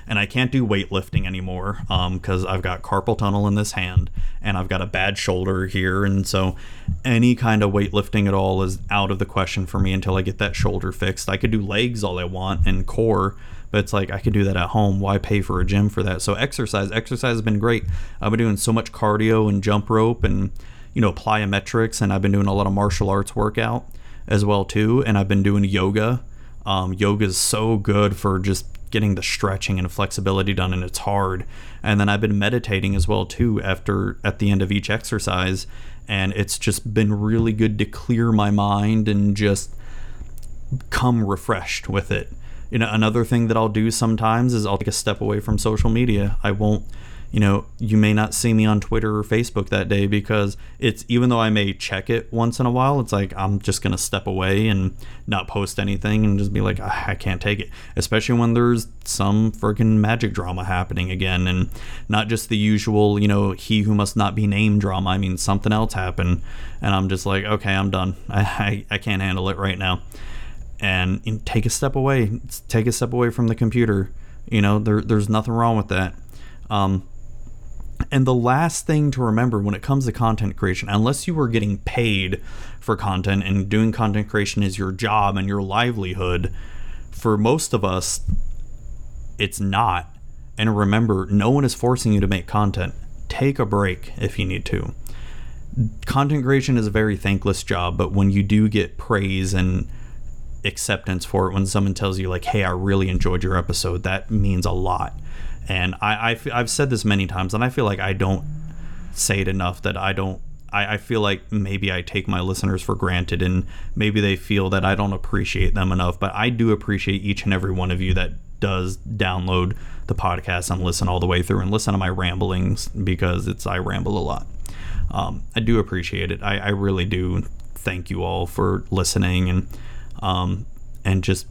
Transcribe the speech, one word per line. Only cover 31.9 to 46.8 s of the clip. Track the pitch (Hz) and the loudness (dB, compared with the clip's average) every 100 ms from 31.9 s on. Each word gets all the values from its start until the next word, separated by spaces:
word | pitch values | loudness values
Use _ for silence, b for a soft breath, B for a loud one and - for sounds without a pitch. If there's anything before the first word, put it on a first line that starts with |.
| 101 | 2
then | 101 | 2
I've | 101 | 2
been | 107 101 | 2 2
meditating | 101 120 - 98 98 98 | 2 0 0 0 2 2
as | 101 | 2
well | 104 98 | 2 -2
too | - 120 104 | 0 0 2
after, | 92 95 - 98 98 - | 0 -2 0 0 0 -2
at | 107 - | -2 0
the | 101 | 2
end | 98 | 2
of | 95 | 2
each | 101 - | 0 0
exercise, | 110 - 107 101 92 95 95 - B B B - | -2 -2 -2 0 0 0 -2 -4 B B B -4
and | 101 95 | -2 0
it's | 98 101 - | 0 -2 -2
just | - 101 110 | -2 -2 -2
been | 107 107 | 2 2
really | 104 107 113 113 | 2 2 2 2
good | 107 110 107 | 2 2 2
to | 104 | -2
clear | - - 113 117 | -4 -2 2 4
my | 107 104 | 4 4
mind | 101 101 101 104 110 107 | 4 2 2 2 2 2
and | 101 101 101 | 4 2 4
just | 104 98 - - B B B B B B - - - 135 - | 2 2 -2 -10 B B B B B B -10 -10 -6 -6 -4
come | - 123 117 101 | -2 2 2 2
refreshed | 95 - 101 - - - | -2 0 -2 -2 -8 -2
with | 101 - | -2 0
it. | - - - B B B | -4 -4 -10 B B B
You | 117 | -2
know, | 113 | 0
another | 107 110 117 | 2 2 2
thing | 113 120 113 | 2 2 4
that | 113 | 2
I'll | 110 | 2
do | 107 110 | 2 2
sometimes | 110 113 110 110 117 123 | 2 0 2 2 4 4
is | 117 104 | 2 0
I'll | 98 | 0
take | - | -2
a | |
step | - - 101 | -2 -2 -2
away | 107 104 | 0 -2
from | 104 107 | 0 0
social | 113 107 113 | 2 2 2
media. | 113 123 101 101 - | 4 2 2 2 0
I | 107 | 0
won't, | 101 107 104 | 2 2 2